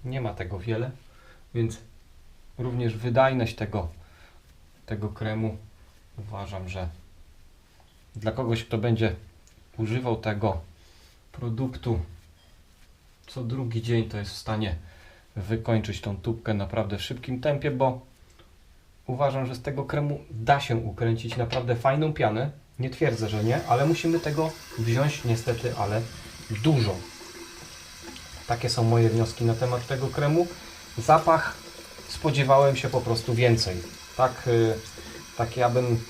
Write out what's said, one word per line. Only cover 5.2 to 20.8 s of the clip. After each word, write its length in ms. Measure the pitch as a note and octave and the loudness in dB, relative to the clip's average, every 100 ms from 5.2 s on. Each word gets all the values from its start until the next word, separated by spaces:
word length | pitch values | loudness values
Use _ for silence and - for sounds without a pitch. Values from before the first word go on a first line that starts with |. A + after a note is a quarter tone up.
| A2 A2 A2 G2+ - - - - - - | -4 -2 -2 -4 -16 -20 -20 -20 -18 -14
uważam, 500 | G2+ G2+ F#2+ F#2+ F#2 | -12 -10 -8 -10 -8
że 200 | F#2+ F2+ D#2+ - - - - - - _ - - - - A2 | -6 -6 -8 -20 -20 -20 -20 -20 -20 _ -20 -20 -20 -16 -4
dla 160 | A2 | -4
kogoś, 320 | A2+ B2 A#2 | -2 0 0
kto 140 | - A2+ | 0 -2
będzie 360 | A#2 A2 A2 - - - - - - - | 2 4 2 0 -12 -20 -20 -20 -18 -4
używał 380 | A2 B2 B2+ A2+ | -2 0 0 0
tego 440 | G#2+ G#2 G#2+ E2+ - - - - - - - | -2 0 0 -2 -8 -20 -20 -20 -20 -20 -20
produktu 680 | - A#2+ A2+ C3 - B2 A2 - - - - - - - _ - - - _ - | -8 -6 -2 -4 -4 -2 -2 -2 -12 -20 -20 -20 -20 -20 _ -20 -20 -20 _ -14
co 180 | C3 | -8
drugi 380 | A#2 C3 A#2+ A2+ | -4 -4 -2 -2
dzień, 260 | A2+ A#2 A2 | 2 2 2
to 100 | G#2 | -4
jest 140 | G2+ | -6
w 40 | - | -8
stanie 400 | - A2 G#2+ E2 - - - - - - | -4 -2 0 -4 -8 -20 -20 -20 -12 -10
wykończyć 640 | G2 A2+ A2+ A2 A2 G2+ | -2 -2 2 0 0 -6
tą 160 | G#2 G2 | -6 -4
tubkę 380 | - A2+ - | -4 -4 -2
naprawdę 440 | G#2+ F#2+ A2+ G2+ G2+ | -2 -2 -2 -2 -4
w 40 | |
szybkim 380 | - B2+ - B2 | -6 -8 -6 -2
tempie, 300 | D3+ C#3 D3 | 0 0 -2
bo 300 | B2+ C3 B2+ - - - - - - - - - - - | 2 0 0 -12 -20 -20 -20 -20 -20 -20 -20 -20 -16 -8
uważam, 400 | B2+ C#3+ C3+ B2+ | 0 0 0 -4
że 80 | |
z 80 | B2+ | -4
tego 220 | - C3+ | -6 -6
kremu 360 | C3+ D3 D3 C#3+ - | -2 -2 -2 -4 -8
da 300 | A2 A2+ C#3 | -6 2 2
się 160 | - | 4
ukręcić 600 | A2+ | -2